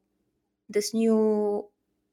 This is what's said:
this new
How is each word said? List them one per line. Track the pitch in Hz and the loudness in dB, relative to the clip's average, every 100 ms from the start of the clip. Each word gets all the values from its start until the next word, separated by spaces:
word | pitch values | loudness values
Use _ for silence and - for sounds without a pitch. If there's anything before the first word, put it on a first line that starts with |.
| _ _ _ _ _ _ - | _ _ _ _ _ _ -6
this | 208 - | -4 -2
new | 226 226 220 214 208 208 208 - _ _ _ _ | 0 2 2 2 0 -2 -4 -8 _ _ _ _